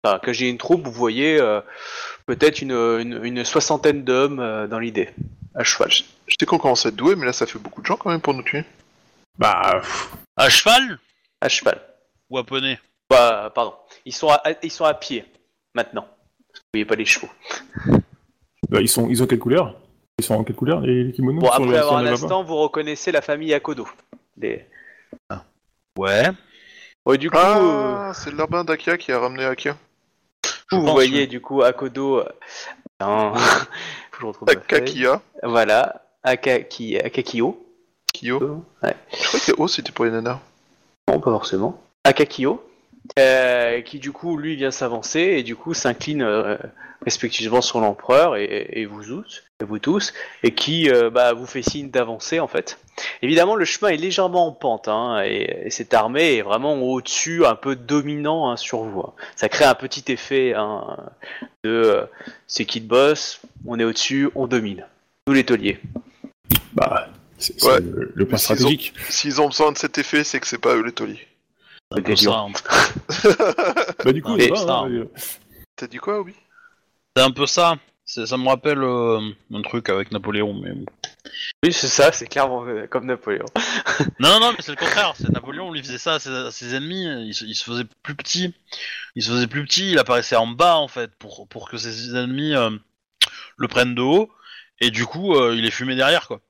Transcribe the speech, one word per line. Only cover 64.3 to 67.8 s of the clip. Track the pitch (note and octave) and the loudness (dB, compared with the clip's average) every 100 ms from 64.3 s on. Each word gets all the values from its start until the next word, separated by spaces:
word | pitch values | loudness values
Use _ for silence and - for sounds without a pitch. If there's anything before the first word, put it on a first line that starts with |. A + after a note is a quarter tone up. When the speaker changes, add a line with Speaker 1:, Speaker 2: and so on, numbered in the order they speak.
Speaker 1:
on | C3+ B2+ | 0 -2
domine. | B2 G#2+ F#2 - _ _ _ - | 0 -2 -8 -14 _ _ _ 2
Nous | |
les | C3+ | 2
tauliers. | B2+ A#2+ G2+ F#2 - - - _ - _ - - - | 4 2 0 -4 -10 -14 -16 _ -20 _ -4 -4 -2
Speaker 3:
Bah, | - - - - - _ _ | -2 0 0 -6 -18 _ _
c'est, | - - | -10 0
c'est | - | 4
Speaker 2:
Ouais. | C3 | 4